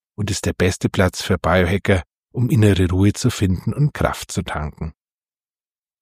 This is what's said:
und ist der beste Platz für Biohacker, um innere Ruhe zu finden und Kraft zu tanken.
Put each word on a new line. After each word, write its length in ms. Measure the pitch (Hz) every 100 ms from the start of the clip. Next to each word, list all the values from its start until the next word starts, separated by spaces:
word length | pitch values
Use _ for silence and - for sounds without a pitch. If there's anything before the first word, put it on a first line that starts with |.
| _ -
und 120 | 104
ist 160 | 98 -
der 60 |
beste 380 | - 90 - 113
Platz 320 | - 92 -
für 160 | - 92
Biohacker, 680 | 82 90 87 98 - 92 - _ _
um 160 | - 120
innere 400 | 120 104 95 90
Ruhe 240 | 90 101
zu 160 | - 123
finden 420 | - 98 90 -
und 220 | 123 147
Kraft 400 | - - - -
zu 80 | -
tanken. 500 | 87 - 76 - 80 - _ _ _ _ _ _ _ _ _ _